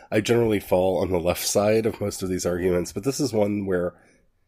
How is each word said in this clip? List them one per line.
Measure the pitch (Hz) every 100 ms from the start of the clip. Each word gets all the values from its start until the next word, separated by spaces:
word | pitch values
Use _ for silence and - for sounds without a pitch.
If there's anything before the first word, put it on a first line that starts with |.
| -
I | 110
generally | 104 120 113 101
fall | - 92 92 87
on | 92
the | 90
left | 85 87 -
side | 107 104 113 110
of | -
most | 101 -
of | 92
these | 90
arguments, | 90 87 92 87 85
but | 104
this | 135 135
is | 135
one | 107 104 104
where, | 98 90 87 - _ _ _ _